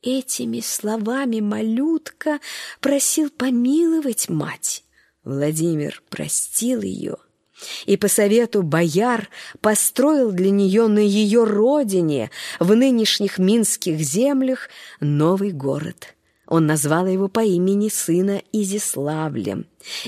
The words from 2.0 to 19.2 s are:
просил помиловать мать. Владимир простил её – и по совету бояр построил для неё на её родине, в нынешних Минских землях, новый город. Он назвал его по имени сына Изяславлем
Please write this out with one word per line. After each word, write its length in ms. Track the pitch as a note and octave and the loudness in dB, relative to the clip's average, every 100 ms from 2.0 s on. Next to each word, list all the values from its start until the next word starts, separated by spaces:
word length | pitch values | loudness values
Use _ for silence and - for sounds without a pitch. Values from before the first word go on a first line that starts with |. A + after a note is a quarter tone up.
| - _ D#4 D4 - - - - | -4 _ -4 -4 -8 -14 -14 -4
просил 500 | C4+ C#4 - - D4 | 0 0 0 0 -2
помиловать 1000 | _ B3+ A#3+ B3 D4+ E4+ D#4+ C#4+ A3+ - | _ -2 0 2 2 2 0 -2 -4 -4
мать. 560 | D#3+ D3 - - - _ _ _ _ | -4 -4 -6 -8 -8 _ _ _ _
Владимир 800 | - C#3 D3 D#3 E3+ D#3 D3 - _ | -8 -4 -2 0 -2 -2 -4 -8 _
простил 720 | - D3+ - - - A#3 B3 | -10 -6 -6 -4 -4 -2 -2
её – 340 | G3 F#3+ - - _ _ _ - - - - | -4 -8 -8 -10 _ _ _ -20 -16 -10 0
и 100 | G3 | 2
по 120 | G3+ | 2
совету 560 | - G#3 A3 A#3 G#3 | 2 4 4 4 0
бояр 640 | E3 D#3+ E3+ D#3 A#3+ A#3 F3+ - - - | 2 2 2 2 0 -2 -6 -16 -20 -2
построил 720 | G#3+ G#3+ - - C#4 D4+ A#3 | 0 2 0 2 4 4 2
для 180 | F3+ F#3+ | 2 2
неё 380 | G3+ G3 G#3 A3+ | 4 4 4 4
на 100 | G#3 | 4
её 460 | G#3 G3+ G#3 A#3 | 4 4 4 4
родине, 880 | A3+ G#3 A#3 D4 A3+ F#3+ D#3+ C#3 G#2+ - - - | 4 4 4 2 2 0 0 0 -4 -8 -14 -2
в 160 | F3 | 4
нынешних 640 | A3 C4+ A#3+ G#3+ - G3 - | 4 4 4 2 0 -2 2
Минских 600 | F#3 A#3 G#3 - F#3 D#3 | 2 4 2 -2 -2 -2
землях, 680 | D3 E3+ C4+ C#4 C4 C4 - - - - | -2 0 2 2 0 -2 -8 -18 -20 -6
новый 540 | D3 D3 D#3 F#3+ G3+ | -2 2 2 2 -2
город. 640 | D#3 C#3 C#3 D#3 - - _ _ _ - | -4 -4 -4 -6 -12 -20 _ _ _ 0
Он 180 | E3 D3+ | 2 2
назвал 400 | D#3 C#3+ D#3+ F#3 | 2 0 0 0
его 220 | F#3+ G3 | 0 0
по 160 | A3+ | 0
имени 440 | A3 F3 F#3 G3+ G#3+ | 0 2 2 2 0
сына 540 | - - E3+ G3 G3 _ | -2 0 0 0 -2 _
Изяславлем 1120 | G#3+ G3 G#3 - C3 C#3+ D#3 | -4 -2 -4 -4 -4 -4 -4